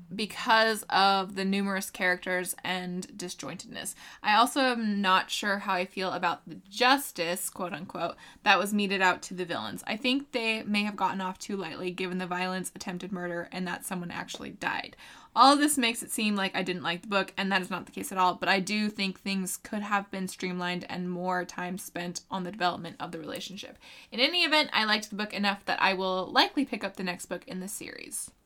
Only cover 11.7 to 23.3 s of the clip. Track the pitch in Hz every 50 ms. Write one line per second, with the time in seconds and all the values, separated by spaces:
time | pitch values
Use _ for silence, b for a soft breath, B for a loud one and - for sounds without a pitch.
11.7 | - - 185 185 180 190 190 180 180 185 185 175 180 180 185 185 185 185 180 -
12.7 | - - - 202 180 180 180 190 202 175 175 175 170 170 170 - - 185 185 175
13.7 | 180 - - - 190 180 175 170 - - - - - - - - - - - -
14.7 | - - - - - - B B B B B B B - 247 269 285 277 294 294
15.7 | 294 269 233 226 233 - 302 - - - 214 208 208 196 190 185 - 185 185 185
16.7 | 180 170 131 160 175 175 - 220 202 196 190 196 - - 196 190 196 185 180 185
17.7 | 190 170 - - - 190 190 - 196 190 185 180 175 - - 170 196 196 180 185
18.7 | 208 214 214 208 208 - 196 190 185 - - 196 196 190 185 180 - - - -
19.7 | 220 208 208 202 208 202 202 - - 190 190 185 - - 190 185 180 180 175 180
20.7 | 180 180 - - - 180 180 180 180 175 180 185 180 180 175 - - - 180 180
21.7 | 185 - - - - 175 175 180 170 - - - 190 190 180 175 196 208 180 175
22.7 | 170 - 165 165 - - - 170 170 165 156 -